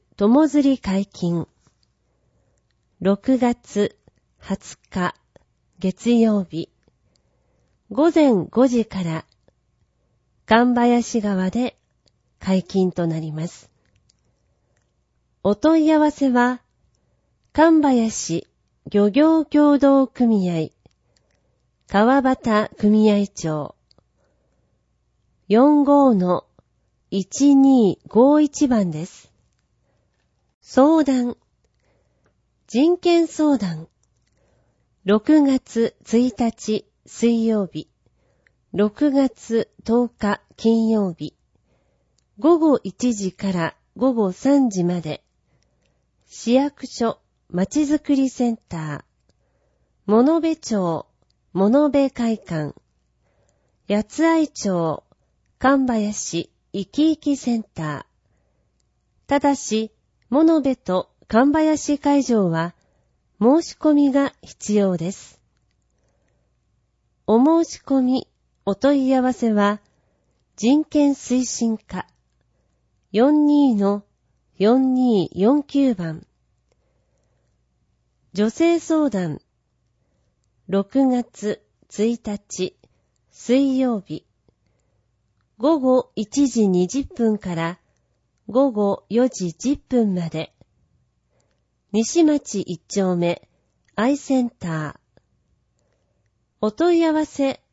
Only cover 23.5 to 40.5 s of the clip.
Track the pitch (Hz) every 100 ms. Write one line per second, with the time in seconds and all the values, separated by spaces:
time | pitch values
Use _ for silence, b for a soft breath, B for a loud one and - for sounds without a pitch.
23.5 | 151 143 - _ _ _ _ _ _ _
24.5 | _ _ _ _ _ _ _ _ _ -
25.5 | 214 277 294 285 285 269 208 180 180 -
26.5 | _ _ _ _ _ - 196 185 - 285
27.5 | 277 269 262 202 - - 214 262 302 294
28.5 | - 285 233 185 151 175 - _ _ _
29.5 | _ _ _ _ _ _ _ _ _ _
30.5 | _ - - 285 320 285 254 240 - _
31.5 | _ _ _ _ _ _ _ _ _ _
32.5 | _ _ 226 320 359 349 339 330 - 302
33.5 | 269 190 160 165 _ _ _ _ _ _
34.5 | _ _ _ _ _ 185 214 208 311 277
35.5 | 262 - 226 226 - - 226 254 247 233
36.5 | - - 214 - _ _ - 233 233 226
37.5 | 220 185 151 - _ _ _ _ _ _
38.5 | _ _ 170 208 208 294 269 269 - -
39.5 | 226 - _ - 233 240 - 208 - _